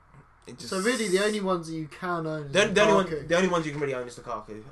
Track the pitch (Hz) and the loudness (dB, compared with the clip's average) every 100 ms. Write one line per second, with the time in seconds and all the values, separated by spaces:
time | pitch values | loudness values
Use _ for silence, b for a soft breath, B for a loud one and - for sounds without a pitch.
0 | _ - - _ - - 117 190 202 247 | _ -20 -20 _ -20 -16 -6 -2 0 0
1 | 220 185 208 214 190 180 160 160 151 - | 2 2 2 0 0 -2 -2 -8 -8 -8
2 | 185 170 160 156 143 165 214 196 214 196 | -4 -4 -2 -6 0 2 4 4 6 6
3 | 180 156 139 170 185 175 156 143 143 127 | 4 -2 0 2 4 2 -2 -2 -2 -4
4 | 123 120 120 113 104 107 117 | -6 -10 -10 -10 -10 -14 -10